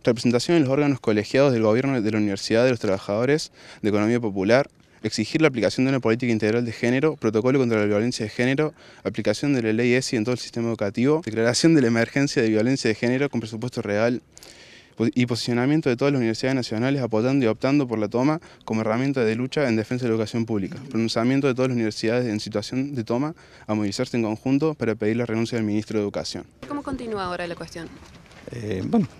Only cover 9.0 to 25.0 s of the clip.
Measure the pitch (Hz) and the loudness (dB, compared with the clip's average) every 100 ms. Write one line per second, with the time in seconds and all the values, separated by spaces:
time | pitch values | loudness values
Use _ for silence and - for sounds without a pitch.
9 | - 107 104 107 143 131 110 110 120 123 | -6 -2 -2 -2 0 0 0 2 2 2
10 | - 123 107 123 - 120 117 110 101 107 | 2 -2 0 -2 -6 -6 -4 -2 -4 0
11 | 131 147 113 107 113 120 165 160 117 117 | 2 0 -2 0 0 4 4 6 4 2
12 | 117 143 143 143 113 107 117 135 117 107 | 2 0 0 2 2 2 2 2 0 0
13 | 120 127 143 120 110 113 123 123 104 104 | 0 0 0 -2 -6 -8 -6 -6 -2 0
14 | 120 123 - - - - - - - - | 0 0 -8 -20 -20 -20 -20 -20 -18 -2
15 | 113 123 120 117 - 120 127 156 147 120 | 0 0 0 -2 -2 0 2 2 0 0
16 | 139 139 113 107 131 135 117 110 127 139 | 0 2 0 0 -2 -2 -2 -2 -2 -2
17 | 117 110 127 139 113 110 131 147 127 107 | 0 0 2 2 2 0 2 2 0 -2
18 | 104 117 139 156 - - - 110 107 113 | 0 0 0 0 -6 -16 -6 -2 0 0
19 | 135 131 110 113 131 156 135 110 110 123 | 0 0 0 0 -2 -2 0 0 -2 -2
20 | 123 110 104 117 113 107 90 - - 110 | 0 0 0 -2 -2 -2 -4 -8 -6 -2
21 | 113 117 120 135 139 123 131 120 110 - | -2 0 2 2 0 0 0 0 -2 -2
22 | 110 123 123 104 107 104 - 127 143 135 | -2 0 -2 -4 -4 -6 -4 -4 -4 -6
23 | 110 120 151 165 - - - 107 104 98 | -4 -2 -4 -8 -18 -16 -4 -2 -2 -2
24 | 254 120 110 110 131 139 156 151 113 107 | -4 -2 -2 -2 -2 0 0 0 -2 0